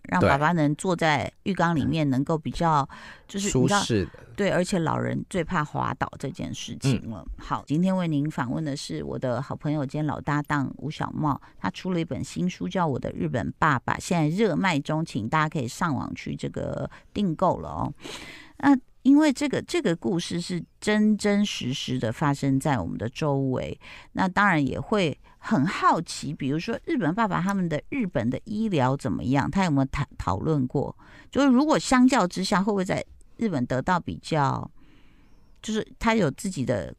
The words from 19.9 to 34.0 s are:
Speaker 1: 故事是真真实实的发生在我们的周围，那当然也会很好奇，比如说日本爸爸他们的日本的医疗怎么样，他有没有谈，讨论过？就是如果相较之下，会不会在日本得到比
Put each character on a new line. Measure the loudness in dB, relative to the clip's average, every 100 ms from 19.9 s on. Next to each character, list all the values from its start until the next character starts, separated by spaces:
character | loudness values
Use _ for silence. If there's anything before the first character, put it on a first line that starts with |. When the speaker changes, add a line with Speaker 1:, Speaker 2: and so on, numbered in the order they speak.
| 0
Speaker 1:
故 | -2 -2
事 | -2 -6
是 | -6 -8 -8 _
真 | 0 4 4 4
真 | 2 2
实 | 0 -2 -4
实 | -4 -4 -2
的 | -2
发 | 0 0
生 | 2 2 2
在 | 2 0
我 | -2
们 | -6
的 | -6
周 | -4 -2 0
围， | 0 -2 -4 -10 -14 -20 -12
那 | -2 0
当 | 2 4
然 | 4
也 | 2 -2
会 | -2 0 0 -2 -14 -14
很 | 0 2 2
好 | 2 2 2
奇， | -2 -8 -8
比 | -4 -2
如 | -2
说 | -2 -6 -2
日 | 0
本 | 0 2
爸 | 0
爸 | 0
他 | 0
们 | 0 0
的 | -2 -4
日 | -4 -2
本 | 0 0
的 | -2
医 | -6 -4 0
疗 | 2 2 2
怎 | -2
么 | -4
样， | 0 2 2
他 | 0 2
有 |
没 | 2
有 | 2
谈， | -2 -6 -4
讨 | -4 -2
论 | 0 0 0
过？ | -2 -4 -8 -20 -20 -4
就 | 2
是 | 6
如 | 6 6
果 | 2
相 | 4 6 8
较 | 6 2
之 | 0
下， | 0 2
会 | 2
不 | 0
会 | -2
在 | -4 -4 -16 -20 -4
日 | -2
本 | -2 -2
得 | -2
到 | 0
比 | 0